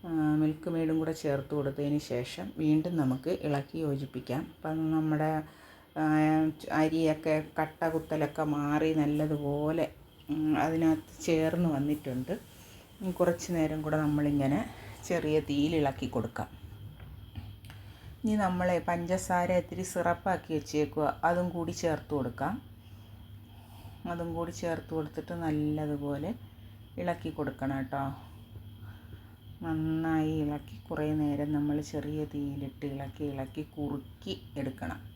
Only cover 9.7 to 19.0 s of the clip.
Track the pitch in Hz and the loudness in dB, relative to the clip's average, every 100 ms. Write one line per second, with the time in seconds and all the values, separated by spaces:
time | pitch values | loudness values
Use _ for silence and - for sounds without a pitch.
9.7 | 160 156 - - - - 151 156 156 156 | 2 0 -4 -20 -20 -4 0 2 4 4
10.7 | 165 160 156 - - - 160 160 170 175 | 4 4 4 0 -6 2 4 4 4 4
11.7 | 139 143 147 139 127 127 214 - - - | 4 2 0 -2 -4 -2 -6 -8 -20 -20
12.7 | - - - 190 180 175 170 - 170 156 | -20 -20 -6 -6 2 2 2 -2 0 0
13.7 | 156 151 156 151 147 147 143 135 160 - | 0 0 2 4 4 4 4 4 2 0
14.7 | - - - - 175 151 156 151 143 147 | -8 -14 -14 -2 0 4 2 4 2 4
15.7 | 165 143 135 - 123 110 - - - - | 4 2 0 -2 -2 -2 -4 -8 -8 -16
16.7 | - - - - - - - - - - | -14 -14 -14 -16 -16 -12 -12 -12 -16 -16
17.7 | - - - - - 220 214 190 180 180 | -18 -18 -18 -18 -4 0 2 4 4 4
18.7 | 175 165 175 | 2 2 -2